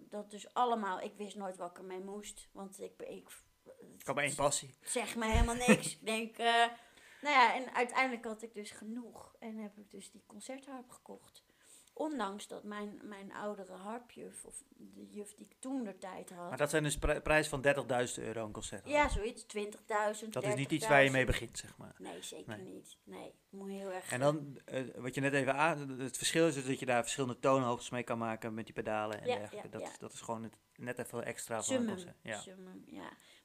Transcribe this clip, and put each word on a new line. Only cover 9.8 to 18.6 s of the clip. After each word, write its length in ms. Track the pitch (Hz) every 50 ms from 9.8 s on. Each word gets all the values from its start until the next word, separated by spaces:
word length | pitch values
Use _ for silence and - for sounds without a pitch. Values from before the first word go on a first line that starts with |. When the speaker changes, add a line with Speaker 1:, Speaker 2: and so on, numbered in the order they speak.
| 202 -
Speaker 1:
dus 200 | - 196 196 -
die 120 | - 202 -
concertharp 640 | - 214 208 - - 262 277 277 285 262 254 247 -
gekocht. 540 | - - - - 196 - - - - - _ _ _ _ _ - - - - - -
Ondanks 540 | - 294 311 311 254 208 196 196 208 -
dat 160 | - - - -
mijn, 360 | 208 208 208 208 208 196 - -
mijn 300 | 208 202 196 196 196 -
oudere 400 | - 202 208 208 196 190 180 185
harpjuf, 720 | 185 190 208 226 247 240 - - - - 185 202 - -
of 180 | - - - - -
de 400 | - - - 98 190 196 208 196
juf 260 | 196 208 202 - -
die 100 | - 214
ik 100 | - _ -
toen 240 | - 262 277 269 233
der 140 | 196 190
tijd 320 | - - 185 180 180 185 -
had. 200 | 185 175 175 175
Speaker 2:
Maar 80 | 131
dat 120 | 135 147 151
zijn 140 | 165 156 151
dus 140 | 147 143
pri-, 220 | - - 147 151 147
prijs 260 | - - 151 156 147
van 140 | 151 - 135
dertigduizend 640 | 123 139 139 139 120 117 127 123 123 120 - - 120
euro 200 | 113 110 113 113
een 60 | 107
concertharp. 420 | 104 107